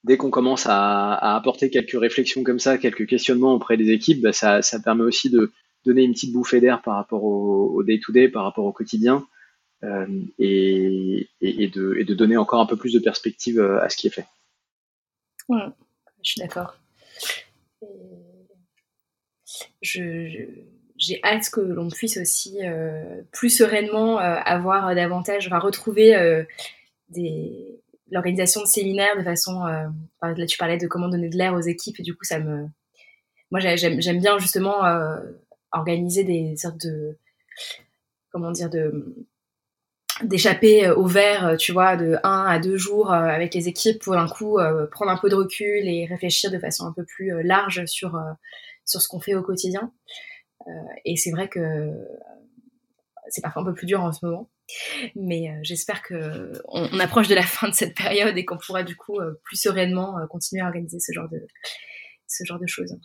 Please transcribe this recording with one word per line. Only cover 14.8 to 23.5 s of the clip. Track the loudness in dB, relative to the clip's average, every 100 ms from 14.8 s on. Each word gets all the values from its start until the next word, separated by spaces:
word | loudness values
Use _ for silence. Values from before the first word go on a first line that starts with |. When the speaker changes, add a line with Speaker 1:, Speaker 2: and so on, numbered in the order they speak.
| _ _ _ _ _ -20 -2
Speaker 2:
Ouais, | -2 -2 -14 _ _ _ _
je | -6
suis | -6
d'accord. | -8 -8 -10 -14 _ _ _ -12 -10 -10 -14 _ _ _
Et | -20 -20 -20 -20 -20 _ _ _ _ _ _ _ _ _ _ _ -20 -18 -18 _
je, | -8 -6 -8 -8 -10
je, | -12 -14 -18 -20 _ _ -6
j'ai | -6 0
hâte | 0 0 -2
que | -2
l'on | -2 -2 -4
puisse | -4 -4 -2
aussi, | -2 -2 -4 -6
euh, | -6 -4 -6 -8 -12 -14 -16
plus | -2
sereinement, | 2